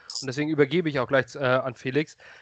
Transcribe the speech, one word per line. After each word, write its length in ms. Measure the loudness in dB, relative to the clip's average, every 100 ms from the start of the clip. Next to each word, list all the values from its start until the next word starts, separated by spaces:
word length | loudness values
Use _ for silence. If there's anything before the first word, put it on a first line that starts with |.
| -16 -10
Und 60 | -6
deswegen 240 | -4 0
übergebe 400 | 2 2 2 0
ich 100 | -2
auch 80 | 2
gleich, 260 | 2 2
äh, 40 | -2
an 360 | 0 2 0
Felix. 440 | -6 -4 -2 -4 -8 -20 -20